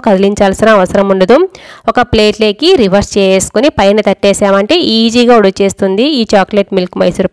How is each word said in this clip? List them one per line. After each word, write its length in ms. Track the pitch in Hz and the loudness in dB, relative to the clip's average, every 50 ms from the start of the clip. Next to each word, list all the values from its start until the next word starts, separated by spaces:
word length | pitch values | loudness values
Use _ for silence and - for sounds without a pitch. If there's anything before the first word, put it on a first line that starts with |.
| - 233 | 0 2
కదిలించాల్సిన 640 | 196 190 196 202 202 - 208 196 190 - 214 220 220 196 | 0 2 0 0 0 0 0 -2 0 0 2 2 2 2
అవసరం 300 | 185 175 180 202 196 196 190 | 2 0 0 -2 0 0 0
ఉండదు. 240 | 190 185 180 233 311 381 381 - - - - - - - - | 0 2 2 2 2 2 -2 -6 -14 -20 -20 -20 -10 -6 -4
ఒక 80 | 220 247 240 240 | -2 -2 -2 0
ప్లేట్లోకి 580 | - 220 214 214 208 - 220 214 196 - 294 339 381 320 220 | 0 0 0 0 0 0 -2 -2 -2 -2 0 2 2 2 2
రివర్స్ 280 | 190 180 202 196 - - 208 | 2 2 0 -2 -2 -2 -2
చేసుకొని 500 | 196 190 190 190 185 - - 214 262 302 - - | 0 2 0 0 -2 -2 -2 0 0 0 0 0
పైన 200 | 202 196 208 214 202 202 | 0 0 0 0 0 -2
తట్టేసామంటే 680 | 190 - - 202 190 - 208 196 196 196 202 214 311 359 302 - 220 226 | -2 0 0 -2 0 0 0 0 0 0 0 0 -2 -2 0 0 0 0
ఈజీగా 380 | 226 226 220 247 240 233 247 226 202 | 0 0 0 0 2 4 4 4 2
ఉడిచేస్తుంది 600 | 190 190 - 202 196 - - 196 190 190 202 247 302 320 247 | 0 0 0 -2 -2 -2 -2 -4 -4 -2 -2 -2 -2 -2 -4
ఈ 60 | 220 - - | -4 0 0
చాక్లెట్ 420 | 202 185 - 214 202 196 - 196 185 | 0 0 0 -2 -4 -4 -2 -4 -4
మిల్క్ 200 | 180 180 - 190 190 | -4 -4 -4 -2 -2
మైసూర్ 280 | 180 165 - 185 - | -2 -2 -2 -6 -4